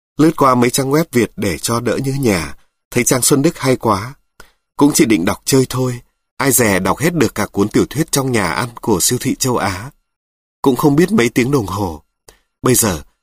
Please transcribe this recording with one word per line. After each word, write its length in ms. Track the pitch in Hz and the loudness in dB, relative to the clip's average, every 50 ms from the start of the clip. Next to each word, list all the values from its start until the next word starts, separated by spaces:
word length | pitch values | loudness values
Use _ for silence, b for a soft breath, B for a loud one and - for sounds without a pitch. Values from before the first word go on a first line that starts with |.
| _ _ _ | _ _ _
Lướt 140 | - 147 165 165 | 2 2 2 2
qua 180 | - 143 131 127 | 2 2 2 4
mấy 160 | 123 120 123 | 4 2 2
trang 200 | - - 135 135 | 0 0 -2 0
web 140 | 139 151 165 - - | 0 0 0 0 0
Việt 200 | 120 107 - - | 0 0 0 -2
để 220 | - 107 101 80 71 | -6 -6 -4 -4 -4
cho 220 | - - 117 117 | -4 -4 -4 -4
đỡ 160 | 120 113 92 | -2 -2 -4
nhớ 160 | - 135 135 135 139 | -4 -4 -4 -4 -2
nhà, 360 | 139 113 98 87 78 73 - - _ _ _ _ _ - | 0 0 0 0 -2 -6 -12 -16 _ _ _ _ _ -6
thấy 140 | - 120 120 | -4 -2 0
trang 180 | - 139 127 117 | 0 0 0 2
Xuân 200 | - 147 135 139 | 2 2 2 2
Đức 160 | 170 - - | 0 -2 -2
hay 180 | - 135 127 | 0 0 0
quá. 380 | - - 113 104 95 107 127 143 - _ _ _ - b b b b _ _ _ | 0 0 0 0 -2 -2 -8 -14 -18 _ _ _ -20 b b b b _ _ _
Cũng 160 | - 147 143 147 | 2 2 4 4
chỉ 100 | - 160 | 4 2
định 200 | 117 107 85 85 | 2 2 2 0
đọc 180 | 202 185 - - | -2 -4 -4 -2
chơi 220 | - 139 135 127 - | 0 2 2 2 0
thôi, 320 | - 127 127 127 120 120 - _ _ _ _ _ _ | -2 -4 -4 -4 -6 -10 -14 _ _ _ _ _ _
ai 160 | - 127 139 127 | -4 0 2 2
dè 260 | - 120 104 98 90 | 2 4 4 2 2
đọc 200 | 95 98 90 - | 0 0 -2 0
hết 160 | 127 175 175 | -2 -2 0
được 200 | 160 123 98 - | 0 0 0 0
cả 120 | - 101 | -4 -6
cuốn 220 | - - 98 101 107 | -4 -2 -2 -2 0
tiểu 180 | - 131 - - | 2 0 0 0
thuyết 220 | - 131 160 - - | -2 -4 -4 -2 -2
Trong 200 | 143 131 135 123 | -4 -2 -2 -2
nhà 200 | 110 95 85 73 | -2 -2 -2 -2
ăn 160 | 82 120 120 117 - | -4 -6 -6 -8 -8
của 200 | - 123 104 85 | -2 0 0 0
siêu 180 | - - 127 120 | 0 -2 -2 -2
thị 140 | - 139 - | -2 -4 -4
châu 220 | - - 131 120 | -2 -2 -2 -2
Á. 340 | 90 76 101 92 90 110 139 - _ _ _ _ _ _ _ _ _ _ _ _ _ - | -2 -2 -4 -6 -6 -10 -14 -18 _ _ _ _ _ _ _ _ _ _ _ _ _ -2
Cũng 140 | 139 123 | 0 0
không 200 | - - 151 143 | 2 2 2 4
biết 160 | 147 180 180 214 | 4 2 2 2
mấy 160 | 220 120 123 | 2 2 2
tiếng 220 | - 135 117 131 | 2 0 0 2
đồng 160 | 143 139 104 | 0 0 -2
hồ. 360 | 90 87 107 104 87 80 73 _ _ _ _ _ b b b b b _ _ - | -2 -4 -4 -4 -6 -6 -10 _ _ _ _ _ b b b b b _ _ 0
Bây 120 | 127 123 | 2 2
giờ 280 | - 117 104 87 76 - - _ _ | 2 2 0 -2 -2 -6 -14 _ _